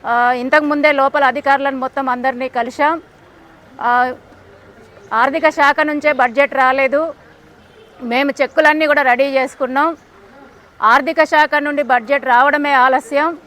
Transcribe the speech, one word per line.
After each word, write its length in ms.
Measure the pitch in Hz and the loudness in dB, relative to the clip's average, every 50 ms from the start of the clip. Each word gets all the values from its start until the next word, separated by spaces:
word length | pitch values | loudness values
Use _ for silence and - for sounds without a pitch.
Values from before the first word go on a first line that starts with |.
| - | -4
ఆ, 260 | 233 233 240 240 247 | -2 -2 0 0 0
ఇంతకుముందే 600 | 254 247 247 262 302 302 302 294 294 294 285 302 | 0 -2 -2 0 0 0 2 0 -2 0 2 0
లోపల 320 | 294 277 269 277 285 294 277 | 2 2 0 0 2 2 0
అధికారులను 540 | 254 240 294 - 277 277 269 277 277 269 | 0 0 0 0 0 0 0 0 -4 -4
మొత్తం 320 | 262 254 262 _ 277 269 262 | -4 -8 -6 _ -6 -4 -4
అందరినీ 400 | 247 247 247 262 254 240 262 254 | -4 -2 -2 -4 -4 -4 -10 -6
కలిశాం. 520 | - 254 233 247 247 - 285 302 330 330 - - _ - - - _ - - - - - - - 262 269 | -4 -6 -6 -6 -4 -2 0 0 0 -2 -8 -16 _ -20 -20 -20 _ -20 -20 -20 -20 -20 -20 -20 -14 -6
ఆ, 320 | - 240 247 247 247 254 247 - _ _ - - - - - - - - - - - - - - - - 208 | -2 0 0 0 0 -2 -4 -12 _ _ -20 -20 -20 -20 -20 -20 -20 -20 -20 -20 -20 -20 -20 -20 -14 -6 -2
ఆర్థిక 360 | 220 240 277 269 330 320 311 | 0 0 0 0 0 0 0
శాఖ 260 | 302 320 294 285 285 311 | 2 2 2 2 2 0
నుంచే 300 | 311 302 302 294 285 302 | -2 -2 -4 -2 -2 -2
బడ్జెట్ 420 | 294 254 247 247 220 277 277 277 277 | 0 0 0 0 2 0 -2 0 0
రాలేదు, 600 | 277 262 254 262 269 269 262 262 294 320 330 277 - - - - _ _ _ - _ - _ - - - - _ - | 0 0 2 2 0 0 0 0 -2 -2 -4 -8 -14 -20 -20 -20 _ _ _ -20 _ -20 _ -20 -20 -20 -20 _ -12
మేము 320 | 262 233 233 254 285 277 262 - | -8 -4 -2 -2 -2 -2 -2 -4
చెక్కులన్నీ 440 | 277 254 - 320 311 302 302 311 311 | -4 -2 0 2 2 2 2 2 0
కూడా 160 | 294 294 294 | 0 2 2
రెడీ 220 | 277 254 247 240 269 | 2 2 2 2 0
చేసుకున్నాం. 760 | 277 269 269 254 262 - - 277 247 262 277 302 330 330 - _ _ _ - - - - - - - - - - _ _ _ | 0 0 -2 -2 -2 -4 -8 -8 -4 -2 -2 -2 -2 -4 -8 _ _ _ -20 -20 -20 -20 -20 -20 -20 -20 -20 -20 _ _ _
ఆర్థిక 420 | 208 214 233 277 269 294 311 320 311 | 2 2 2 2 2 0 0 0 0
శాఖ 260 | 302 330 302 302 294 302 294 | 2 4 2 2 2 0 -2
నుండి 240 | 285 294 294 285 294 | -2 -2 -4 -4 0
బడ్జెట్ 420 | 233 254 247 220 214 285 277 269 | 0 0 -2 0 -2 -4 -2 0
రావడమే 480 | 262 240 240 269 285 285 294 285 294 277 | 2 4 4 4 4 2 0 0 2 2
ఆలస్యం, 640 | 262 247 262 262 277 262 - - - 302 339 339 294 - | 4 4 4 2 0 -2 -2 -2 -2 -2 -2 -4 -8 -16